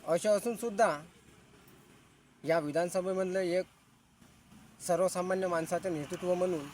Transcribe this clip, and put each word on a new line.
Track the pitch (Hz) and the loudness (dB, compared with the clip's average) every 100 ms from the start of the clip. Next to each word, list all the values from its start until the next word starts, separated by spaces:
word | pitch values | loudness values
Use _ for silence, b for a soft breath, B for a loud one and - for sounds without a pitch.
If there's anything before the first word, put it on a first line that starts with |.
| - | 0
अशा | 170 214 | 0 4
असूनसुद्धा | 208 233 220 233 202 208 147 165 - - - - - - - - - - - - _ | 2 2 -4 -4 2 2 2 -8 -20 -20 -20 -20 -20 -20 -20 -20 -20 -20 -20 -20 _
या | 143 165 | 0 0
विधानसभेमधलं | 147 147 175 185 185 190 185 190 | 2 0 0 -2 -2 -2 0 0
एक | 180 180 185 _ _ _ _ _ - - - - - - - | 0 0 -2 _ _ _ _ _ -20 -20 -20 -20 -20 -12 -2
सर्वसामान्य | 170 185 185 180 190 185 | 2 2 0 -2 0 0
माणसाचं | 170 160 170 185 | 0 0 -2 -2
नेतृत्व | 156 147 175 180 | -4 -6 -4 0
म्हणून | 180 185 165 143 | 2 2 0 -6